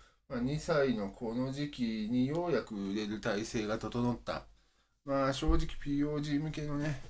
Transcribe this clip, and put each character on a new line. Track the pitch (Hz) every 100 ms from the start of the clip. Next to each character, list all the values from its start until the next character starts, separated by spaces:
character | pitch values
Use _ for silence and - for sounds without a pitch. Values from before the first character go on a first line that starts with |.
| - _ -
ま | 131
あ、 |
二 | 123 151
歳 | - 156 139
の | 110 98
こ | 95 117
の | 117 131
時 | 139 147
期 | 143 117 110 107
に | 123 131
よ | 170 175
う |
や | 131
く | - 104
売 | 98
れ | 104 104
る | 107
体 | 117 101
制 | 113 117 107
が | 110
整 | 110 120 120
っ | 117
た。 | - 80 - - _ _ _ _ 139
ま | 139 135
あ、 |
正 | 135 156
直 | 165 160 -
ピ | 147 143
ー | 147
オ | 147
ー |
ジ | 147 143
ー |
向 | 156
け | 151
の | 151 143
ね、 | 151 135 -